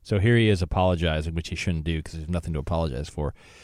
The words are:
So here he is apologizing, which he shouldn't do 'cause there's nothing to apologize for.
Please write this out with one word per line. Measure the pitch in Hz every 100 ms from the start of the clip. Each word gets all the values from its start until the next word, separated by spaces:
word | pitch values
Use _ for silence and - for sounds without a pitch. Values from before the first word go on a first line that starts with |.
So | - 104
here | 110 120
he | 110
is | 95
apologizing, | 85 98 92 87 82 78 80
which | 82 -
he |
shouldn't | 82 - 82
do | 78 80
'cause | -
there's | 82 78
nothing | 87 87
to | 78
apologize | 69 82 82 62 73
for. | - 71 - - -